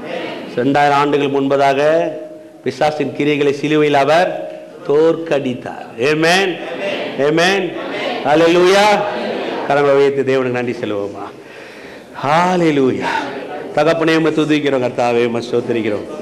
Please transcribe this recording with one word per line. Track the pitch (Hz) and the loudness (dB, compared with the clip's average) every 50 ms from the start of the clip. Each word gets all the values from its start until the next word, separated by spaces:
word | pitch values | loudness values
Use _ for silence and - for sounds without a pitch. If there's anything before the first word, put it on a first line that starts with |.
| - - - - - - - - - - - | -12 -10 -10 -8 -8 -10 -10 -12 -12 -8 -4
ரெண்டாயிரம் | 127 123 139 139 147 147 143 143 | -2 0 2 4 4 4 4 4
ஆண்டுகள் | 139 143 143 143 143 143 139 | 4 2 2 2 0 0 0
முன்பதாக | 135 139 135 135 143 139 139 139 135 135 147 151 160 165 175 165 - - - - - - - - - - - | 0 0 0 2 2 4 4 4 4 4 2 2 2 2 0 -2 -6 -8 -12 -14 -16 -18 -20 -20 -20 -8 -8
பிசாசின் | 127 127 - 151 151 151 - 143 127 120 - | -8 -2 0 0 0 0 -2 -4 -4 -2 -2
கிரியைகளை | 143 147 147 143 147 143 | 0 0 2 2 2 0
சிலுவையில் | 139 143 - 156 156 151 151 143 143 139 | 0 0 -2 0 2 2 4 4 4 2
அவர் | 139 135 156 170 185 - - - - - - - - - - - - | 4 4 4 4 2 2 -2 -6 -8 -10 -12 -14 -16 -18 -18 -12 -2
தோற்கடித்தார். | - 143 151 160 165 165 160 165 160 151 139 135 127 120 - - - - - - - - 113 | 0 2 4 4 4 2 0 -2 -2 -2 -2 -2 -4 -6 -6 -8 -12 -12 -12 -14 -14 -6 -2
ஆமென், | 120 151 156 156 165 165 180 190 196 190 160 - - - - - - 202 196 - - - - 131 | 0 0 2 2 2 2 2 2 2 0 -4 -6 -8 -10 -8 -6 -6 -6 -6 -6 -6 -8 -4 0
ஆமென். | 135 147 156 165 175 185 196 196 185 165 - - - - - - - - - - - | 0 2 2 2 2 2 2 0 -2 -4 -6 -8 -8 -8 -8 -6 -6 -6 -6 -4 0
ஹல்லேலூயா. | 135 151 160 165 165 175 175 180 180 190 196 208 214 202 - - - - - - - - - - - - - - - | 2 4 4 4 4 6 4 4 6 6 6 6 4 4 2 0 -2 -4 -4 -6 -6 -6 -6 -6 -6 -6 -6 -2 0
கரங்களை | 143 143 143 143 | 0 2 4 4
உயர்த்தி | 139 139 139 139 135 139 127 131 135 | 4 6 4 4 2 0 0 0 0
தேவனுக்கு | 135 127 127 | 0 0 0
நன்றி | 120 123 120 117 | -2 -2 -4 -4
சொல்லுவோமா? | 113 - - 107 104 101 101 - - - - - - - - - - - - - - - - - - - - - - - - | -4 -4 -6 -4 -4 -4 -6 -6 -8 -10 -12 -14 -14 -18 -20 -20 -20 -20 -20 -20 -20 -20 -20 -18 -20 -20 -20 -18 -12 -6 -2
ஹல்லேலூயா. | 135 151 170 175 180 185 180 170 160 147 139 131 127 107 98 - - - - - - - - - - - - - - - | 2 2 4 4 2 2 2 2 2 4 4 2 2 2 0 -2 -4 -4 -4 -6 -6 -10 -10 -10 -10 -10 -12 -12 -4 -2
தகப்பனே, | 147 151 160 165 - 160 165 160 | 0 2 2 2 2 2 2 2
உம்மை | 160 160 156 | 2 2 2
துதிக்கிறோம், | 156 156 151 147 151 147 143 139 135 131 123 120 | 0 0 0 2 0 0 2 0 0 0 0 -2
கர்த்தாவே, | 120 131 123 120 120 120 120 | -2 0 0 0 2 2 0
உம்மை | 120 117 117 113 - | 0 -2 -4 -6 -2
ஸ்தோத்திரிக்கிறோம். | - 120 120 123 117 117 107 110 104 95 - - - - | -4 -4 -2 -2 -2 -2 -2 -2 -4 -4 -6 -10 -12 -12